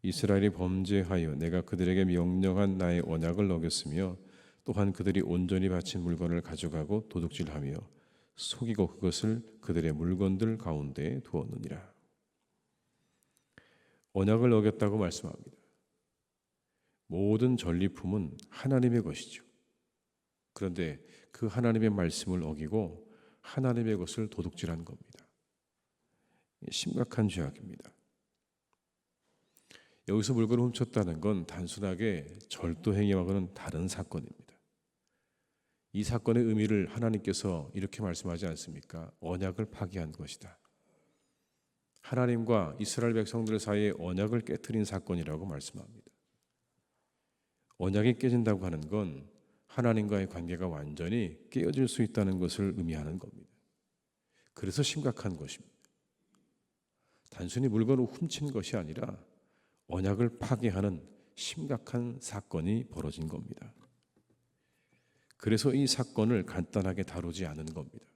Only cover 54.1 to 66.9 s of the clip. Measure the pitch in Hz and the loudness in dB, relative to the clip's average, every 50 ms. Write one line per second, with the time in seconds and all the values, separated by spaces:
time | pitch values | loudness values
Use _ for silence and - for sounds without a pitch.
54.1 | _ _ _ _ _ _ _ _ _ - - 95 92 147 143 - - 156 139 135 | _ _ _ _ _ _ _ _ _ -6 -6 -2 2 2 2 2 0 0 -2 -2
55.1 | 117 - - 101 90 76 73 67 - - - _ _ _ _ _ _ _ _ _ | -2 -2 -4 -6 -6 -6 -8 -12 -12 -14 -16 _ _ _ _ _ _ _ _ _
56.1 | _ _ _ _ _ _ _ _ _ _ _ _ _ _ _ _ _ _ _ _ | _ _ _ _ _ _ _ _ _ _ _ _ _ _ _ _ _ _ _ _
57.1 | _ _ _ - - - 92 90 - 123 135 131 104 110 113 117 135 127 123 113 | _ _ _ -20 -10 -8 -8 -4 -2 0 2 4 4 4 6 6 6 4 4 0
58.1 | - - 165 156 - - 147 143 131 110 90 - - 104 82 76 78 - - - | 0 -4 -4 -4 -4 -4 -4 -2 -2 -4 -4 -2 -4 -4 -4 -4 -6 -6 -6 -8
59.1 | 101 95 - _ _ _ _ _ _ _ _ _ _ _ _ - 85 92 95 98 | -8 -12 -16 _ _ _ _ _ _ _ _ _ _ _ _ -6 -4 0 2 2
60.1 | 98 101 120 117 - - - 107 127 107 120 113 90 95 98 101 90 78 - - | 2 4 2 2 2 -2 0 0 0 2 2 0 2 2 0 0 0 -2 -8 -16
61.1 | - _ _ _ _ - - - - 160 156 139 135 113 - - - 123 120 120 | -20 _ _ _ _ -10 -8 -8 -8 -8 -6 -6 -6 -6 -6 -6 -4 -4 -4 -4
62.1 | 120 131 - - - 101 - _ - 85 78 92 107 117 123 - - - 76 73 | -8 -10 -12 -10 -10 -10 -10 _ -4 -2 0 2 0 0 -2 -6 -8 -6 -6 -6
63.1 | - - 80 80 - - - - - - - 110 - _ - _ _ _ _ _ | -6 -4 -6 -6 -6 -8 -10 -10 -14 -14 -16 -20 -20 _ -20 _ _ _ _ _
64.1 | _ _ _ _ _ _ _ _ _ _ _ _ _ _ _ _ _ _ _ _ | _ _ _ _ _ _ _ _ _ _ _ _ _ _ _ _ _ _ _ _
65.1 | _ _ _ _ - _ - 110 110 104 - 143 127 139 139 127 - - 127 - | _ _ _ _ -20 _ 2 2 2 4 4 4 4 4 4 2 2 0 -2 -2
66.1 | - - 107 113 123 104 85 - - 90 85 - - 104 92 95 | 0 2 4 4 4 2 0 -2 -4 -6 -6 -2 0 0 0 0